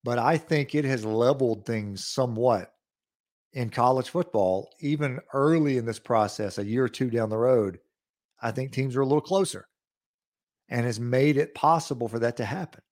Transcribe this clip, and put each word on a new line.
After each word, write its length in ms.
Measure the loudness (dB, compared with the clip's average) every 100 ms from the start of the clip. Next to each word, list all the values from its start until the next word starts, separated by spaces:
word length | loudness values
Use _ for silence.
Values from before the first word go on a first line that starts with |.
but 140 | -2 0
I 200 | 2 0
think 360 | 0 -2 0
it 120 | -2 0
has 200 | -2 -2
leveled 600 | 2 2 4 0 -2 -4
things 400 | -6 -6 -10 -8
somewhat 680 | -4 -2 0 2 0 -2 _ _ _ _ _ _ _ _
in 160 | -8 -6
college 400 | 0 2 2 0
football, 640 | -4 -2 0 2 0 -4 _
even 380 | -4 -2 -2 -6 -6
early 440 | 0 4 4 2 0
in 80 | -2
this 140 | -8
process, 580 | 0 2 2 -2 -6 -4
a 80 | -4
year 180 | 0
or 60 | -2
two 200 | -2 -2
down 200 | 0 -2
the 80 | 0
road. 420 | 2 2 2 -4 _ _ _ _ _ _
I 100 | -6
think 200 | -6 -6
teams 240 | -4 -2 0
are 60 |
a 40 | 2
little 160 | 0
closer 460 | 2 0 0 -4 -16 _ _ _ _ _ _ _ _ _ _
and 160 | -2 -2
has 140 | -2
made 380 | 0 4 4 4
it 180 | 0 2
possible 540 | 4 4 0 -6 -4
for 100 | -2
that 180 | -2 -2
to 80 | -6
happen. 360 | -6 -10 -14 _